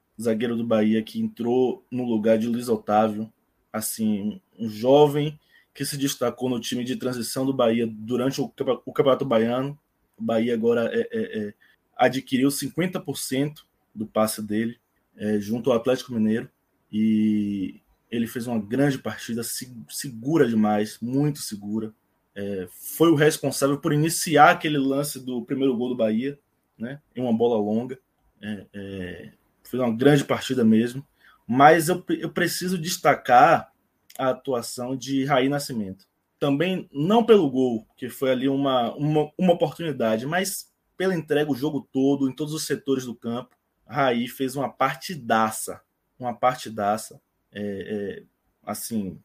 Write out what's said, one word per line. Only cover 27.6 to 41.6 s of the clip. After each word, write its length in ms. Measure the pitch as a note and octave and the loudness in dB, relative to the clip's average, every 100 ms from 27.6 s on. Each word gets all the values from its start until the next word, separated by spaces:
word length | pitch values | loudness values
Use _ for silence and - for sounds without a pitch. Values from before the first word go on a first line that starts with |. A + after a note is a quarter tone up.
| G#2 A2 B2+ B2+ _ _ _ _ | 2 0 -2 -10 _ _ _ _
É, 260 | G#2 G2+ - | -12 -12 -12
é, 600 | G2+ G2 G2 F2+ F2 - _ _ _ | -14 -12 -10 -10 -12 -18 _ _ _
fez 200 | - B2 | -8 -2
uma 120 | A#2+ | 0
grande 300 | A2+ C#3 C#3+ | 4 6 6
partida 400 | C#3+ A#2+ - B2+ | 2 -4 -2 2
mesmo. 420 | A2 A2 A#2+ C3 - _ _ _ - | 4 4 2 -4 -16 _ _ _ -4
Mas 440 | B2+ D3 E3 D#3 | 6 8 8 4
eu 100 | F3 | -2
pre-, 220 | - E3 | -2 -4
eu 80 | - | -4
preciso 480 | - E3+ - F3+ F#3 | -2 -2 -2 -4 -4
destacar 920 | E3 F3+ D#3 C3 - B2 D#3+ C3+ - _ _ _ _ - | -4 0 2 2 6 8 8 4 0 _ _ _ _ -4
a 120 | C3 | -2
atuação 640 | - - B2 - - B2 C3 | -2 -4 -4 -4 -8 -6 -6
de 280 | B2 C3+ | -4 -2
Raí 240 | C3+ C3+ C3+ | 2 2 2
Nascimento. 580 | C#3+ C#3+ A#2 F#2+ F#2+ _ _ _ - | 0 -4 -6 -6 -10 _ _ _ -4
Também 500 | D3 C#3 F3+ F#3 - | 0 2 0 -2 -6
não 320 | C#3 E3 A#3 | -4 2 2
pelo 260 | A3+ G#3+ D3 | 8 6 6
gol, 360 | B2+ B2+ A2+ - - | 2 0 0 -8 -14
que 120 | A#2+ | -12
foi 220 | - C3 | -4 -2
ali 180 | B2+ C3+ | 0 0
uma, 460 | C#3 C#3 B2+ A#2 | 0 2 2 0
uma, 360 | - D3 D3+ D3+ - | -2 0 2 0 0
uma 140 | F#3 | 2
oportunidade, 720 | E3+ D#3+ - E3+ C3 A2+ A2 C3+ | 4 2 -2 -8 -2 0 0 -2
mas 440 | F3 F#3+ - - _ _ - | -4 -4 -8 -14 _ _ -4
pela 180 | F#3+ | -2
entrega 360 | E3+ D3+ D3 D3+ | -2 0 0 0
o 60 | |
jogo 320 | B2 | -2